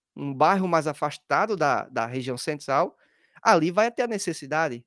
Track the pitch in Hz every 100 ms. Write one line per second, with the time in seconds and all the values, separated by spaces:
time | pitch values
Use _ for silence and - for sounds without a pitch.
0 | _ - 143 135 156 190 185 165 151 143
1 | 147 - - 143 214 196 147 117 - 120
2 | 117 127 127 123 - 147 - 135 180 -
3 | _ _ _ - - 185 160 180 233 240
4 | 240 208 180 160 135 151 160 120